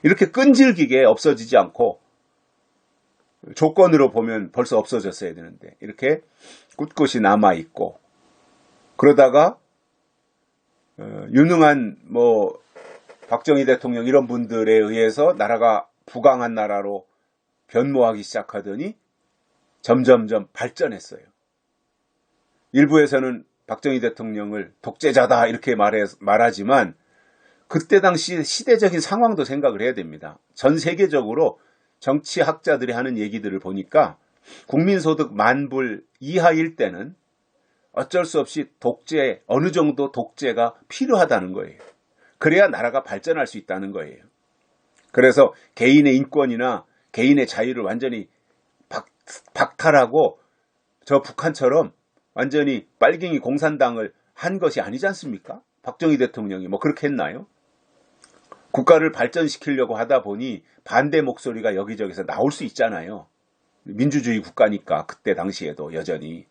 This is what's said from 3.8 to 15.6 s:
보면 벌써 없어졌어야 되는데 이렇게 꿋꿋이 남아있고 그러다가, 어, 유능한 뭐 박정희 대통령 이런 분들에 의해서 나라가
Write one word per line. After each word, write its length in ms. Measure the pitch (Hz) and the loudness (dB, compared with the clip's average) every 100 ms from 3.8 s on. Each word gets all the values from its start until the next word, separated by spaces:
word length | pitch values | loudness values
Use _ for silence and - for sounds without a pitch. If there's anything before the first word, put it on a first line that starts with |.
| 180 156 135 | 6 6 4
보면 420 | 117 113 110 92 | 0 -4 -6 -6
벌써 260 | - 123 113 | -6 -2 -2
없어졌어야 560 | 104 120 95 - 92 | -2 -6 -6 -10 -12
되는데 420 | 82 82 - - _ | -12 -20 -20 -20 _
이렇게 420 | 104 110 131 156 _ _ - - _ - | -20 -6 -2 -2 _ _ -20 -20 _ -12
꿋꿋이 440 | 151 - 139 120 | -12 -2 -2 2
남아있고 760 | 101 104 104 85 80 - 92 - _ _ _ _ _ _ _ _ _ - | 2 4 4 0 -8 -10 -10 -10 _ _ _ _ _ _ _ _ _ 2
그러다가, 640 | 143 143 131 135 170 - _ _ _ _ _ _ _ _ _ _ _ _ _ - | 4 6 6 6 4 0 _ _ _ _ _ _ _ _ _ _ _ _ _ -18
어, 300 | 107 107 104 | -16 -14 0
유능한 640 | 123 165 170 151 143 110 - | 4 6 6 6 4 -2 -10
뭐 540 | 80 117 120 110 95 - _ - - - _ - - | -6 2 4 4 0 -6 _ -20 -20 -20 _ -20 -6
박정희 360 | 117 156 143 | -4 2 2
대통령 420 | 131 123 123 120 120 | 4 0 0 -6 0
이런 200 | 139 120 | 0 0
분들에 460 | 120 113 113 107 | -6 -4 -2 4
의해서 640 | 110 107 113 113 110 156 180 | 4 4 0 0 2 0 2
나라가 520 | 104 113 | -2 2